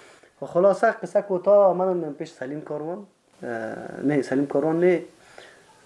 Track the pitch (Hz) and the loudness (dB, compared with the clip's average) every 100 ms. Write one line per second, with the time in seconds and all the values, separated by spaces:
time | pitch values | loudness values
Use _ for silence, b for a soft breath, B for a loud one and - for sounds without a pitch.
0 | b b b - 135 170 196 185 226 - | b b b -14 -4 0 2 2 0 -2
1 | 170 208 196 180 190 202 196 175 190 175 | -2 -2 -2 -2 4 6 6 4 0 -2
2 | 156 143 156 - 131 151 151 151 156 196 | -4 -8 -12 -10 -10 -10 -8 -8 -8 -10
3 | 196 _ _ - 123 113 110 - - - | -14 _ _ -14 -10 -8 -8 -10 -12 -4
4 | 135 147 120 135 143 143 156 165 180 170 | 0 0 0 0 0 0 0 2 4 2
5 | - - b b b b b _ | -2 -18 b b b b b _